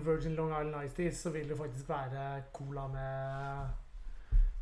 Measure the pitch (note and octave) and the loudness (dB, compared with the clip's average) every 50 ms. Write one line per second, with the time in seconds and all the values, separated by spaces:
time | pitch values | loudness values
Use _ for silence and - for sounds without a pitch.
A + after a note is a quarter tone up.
0 | D3 D#3+ D#3+ D3+ C3+ E3 D#3+ D#3 D#3+ D#3 D3+ D3+ D3+ D3+ D3+ D3 C#3+ C3+ - - | 4 4 2 4 2 0 0 2 0 0 0 0 0 0 -2 -4 -4 -4 -2 0
1 | F3 F3 - - - F3+ D3+ D#3 D3+ C#3 D3+ C3+ D3+ C#3 B2 C3+ C#3 - D#3+ C#3+ | 0 0 0 0 -2 -2 -2 -2 -2 -2 -2 -2 -4 -4 -4 -6 -4 -2 -2 -2
2 | C3+ B2+ C3 C3+ C#3 C#3 C#3 C#3 C3 - - - C#3 C3+ C#3+ C#3 C#3 C3+ C3 C3+ | -2 -2 -4 -4 -4 -4 -4 -6 -6 -8 -10 -10 -8 -6 -4 -4 -4 -4 -4 -4
3 | C3+ C3+ C3+ C3+ C3+ C3+ C3+ C#3 C#3 C#3 C#3 C#3 C3+ C3 - - - - - - | -4 -4 -2 -4 -4 -4 -4 -4 -4 -4 -4 -2 -2 -2 -2 -2 -4 -8 -10 -8
4 | - - - - - - - - - - - - | -6 -6 -6 -6 -2 6 8 8 8 8 6 0